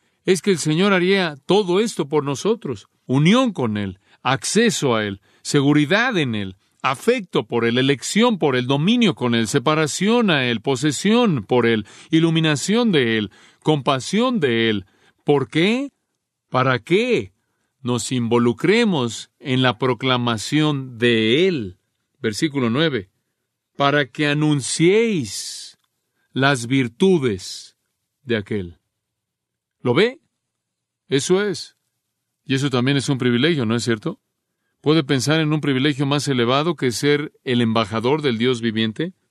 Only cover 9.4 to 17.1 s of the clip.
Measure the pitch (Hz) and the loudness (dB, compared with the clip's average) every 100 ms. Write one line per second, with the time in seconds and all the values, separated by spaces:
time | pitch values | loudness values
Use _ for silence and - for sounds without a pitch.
9.4 | 113 143 139 156 151 - 196 240 214 147 | 0 0 0 0 -2 -2 0 2 2 0
10.4 | 123 120 - 127 151 - 196 233 240 139 | 0 -2 -2 -2 -2 -2 0 2 2 0
11.4 | 95 123 117 113 104 - - 160 165 160 | 0 2 2 0 -4 -16 -2 2 2 2
12.4 | 160 143 - 220 240 160 117 110 101 - | 0 0 0 0 2 2 2 0 -4 -8
13.4 | - _ - 151 139 135 - 202 254 233 | -20 _ -2 0 0 -2 -2 -2 0 0
14.4 | 139 113 113 104 - _ _ _ - 143 | 0 2 0 -2 -6 _ _ _ 0 0
15.4 | 131 151 190 247 277 - _ _ _ _ | 0 0 0 0 -4 -12 _ _ _ _
16.4 | _ 127 131 123 - 139 247 | _ 0 0 0 0 0 2